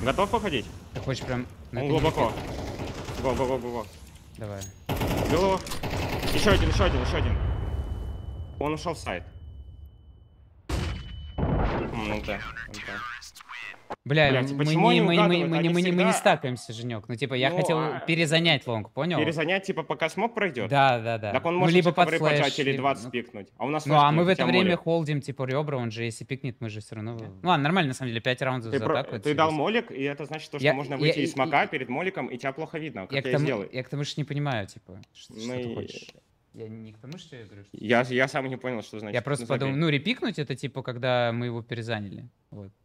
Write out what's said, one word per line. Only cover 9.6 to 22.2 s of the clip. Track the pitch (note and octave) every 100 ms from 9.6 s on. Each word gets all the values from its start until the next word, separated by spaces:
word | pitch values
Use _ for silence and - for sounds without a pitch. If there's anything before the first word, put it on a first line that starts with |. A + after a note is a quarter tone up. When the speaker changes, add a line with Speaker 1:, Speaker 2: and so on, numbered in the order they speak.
| - - - - - - - - - - -
Speaker 1:
М, | - - - - - - - - - - - - A2+ G#2+
ну | G#2+
да, | G#2+ G2+ - A#2+ A#2
ну | G#2+ -
да. | A#2+ A#2+ A#2+ - - - B2 G#2+ F#2 - -
Speaker 2:
Бля, | A#2+ D3+ D3
Speaker 1:
Блядь, | C3 C3+
Speaker 2:
мы | C#3
Speaker 1:
почему | D3+ D#3+ G#3+
Speaker 2:
не, | -
Speaker 1:
они |
Speaker 2:
мы, | E3+
мы, |
Speaker 1:
угадывают? | E3+ F#3 F3 E3
Speaker 2:
мы | E3
Speaker 1:
Они | E3
Speaker 2:
не, |
мы | F3
не, | F3+
мы | F3
не |
Speaker 1:
всегда | G#3+
Speaker 2:
стакаемся, | G3+ G3+ D#3+ C#3 B2 -
Женёк. | A2+ A#2+ A2+ G2
Ну, | A#2
типа, | C3+
я | B2+ C3
Speaker 1:
Ну, | F3
Speaker 2:
хотел | F3+ D#3+
Speaker 1:
а | D#3 E3
Speaker 2:
перезанять | D3+ E3 D#3+ D#3+ E3+ C#3 -
лонг, | A2+ G2
понял? | - E3 D#3
Speaker 1:
Перезанять, | D3+ D#3+ D#3 F#3+
типа, | F#3+ E3
пока | D#3 D3+ D#3+
смог | F#3 A#3
пройдёт? | A3 G3+ B2 -
Speaker 2:
Да, | C#3 C3+ B2
да, | A2+ A2+
да. | G#2
Speaker 1:
Так | A#2+ E3+
он |
Speaker 2:
Ну, | F3
Speaker 1:
может | F3+
Speaker 2:
либо | F3 F3
Speaker 1:
и |
ковры | E3+ E3+
Speaker 2:
под | D#3+